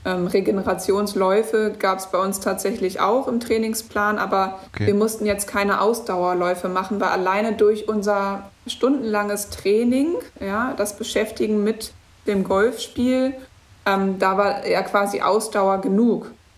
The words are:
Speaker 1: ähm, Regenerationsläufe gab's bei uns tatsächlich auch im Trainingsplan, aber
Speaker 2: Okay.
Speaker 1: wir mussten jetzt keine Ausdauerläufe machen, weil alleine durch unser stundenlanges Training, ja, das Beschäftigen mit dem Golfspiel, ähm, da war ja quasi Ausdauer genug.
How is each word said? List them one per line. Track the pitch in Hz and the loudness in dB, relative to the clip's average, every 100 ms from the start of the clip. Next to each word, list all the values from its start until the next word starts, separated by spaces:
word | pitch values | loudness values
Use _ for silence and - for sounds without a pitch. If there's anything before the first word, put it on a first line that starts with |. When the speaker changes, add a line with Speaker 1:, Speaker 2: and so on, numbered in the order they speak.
Speaker 1:
ähm, | 190 180 180 | -4 -2 0
Regenerationsläufe | 196 190 196 190 180 - 196 208 190 185 202 220 220 214 - | 0 2 0 0 -2 0 0 0 0 2 2 2 0 0 0
gab's | 196 190 - | 0 0 -2
bei | 180 | -2
uns | 190 196 | -2 -2
tatsächlich | - 196 196 233 185 190 | -4 -2 -2 -2 -4 0
auch | 190 240 269 | 0 2 0
im | 240 | -4
Trainingsplan, | 240 226 220 220 - 214 208 208 | 0 -2 0 -4 -6 -2 -2 0
aber | 196 196 190 - - | 0 0 0 -4 -12
Speaker 2:
Okay. | - 208 | -2 2
Speaker 1:
wir | |
mussten | 202 220 220 208 | 2 2 0 -2
jetzt | 196 - | -2 -2
keine | 208 202 190 | -2 0 2
Ausdauerläufe | 196 233 233 180 180 180 175 180 185 | 2 0 -2 0 0 2 0 0 -2
machen, | 185 190 202 | -2 -2 -2
weil | 190 | 0
alleine | 190 185 196 226 | 0 0 0 0
durch | 220 208 214 214 | 4 4 4 0
unser | 214 196 202 196 196 - - - | -2 0 0 0 -4 -10 -20 -14
stundenlanges | - 247 277 226 208 208 202 - | -2 0 2 0 -2 -2 -4 -6
Training, | - 190 214 240 254 294 359 - - | -6 0 2 4 2 0 -2 -6 -10
ja, | 196 202 254 285 | -6 -2 -4 -2
das | 208 - | -4 -4
Beschäftigen | - - 220 - 220 214 | -4 -2 -2 -2 0 2
mit | 202 220 - - - - - | 0 -2 -6 -14 -20 -10 -2
dem | 202 | -2
Golfspiel, | 180 190 220 254 - - 247 254 262 277 - - _ - - | 2 2 2 0 -10 -2 0 2 0 -4 -14 -20 _ -8 -2
ähm, | 196 196 185 | 0 0 0
da | 190 190 | 0 2
war | 202 175 - | 2 0 0
ja | 175 | 0
quasi | 185 208 202 202 | 2 0 0 0
Ausdauer | - 202 220 214 196 196 | 2 2 0 0 2 2
genug. | 190 196 240 190 - - _ | 2 4 4 2 -4 -18 _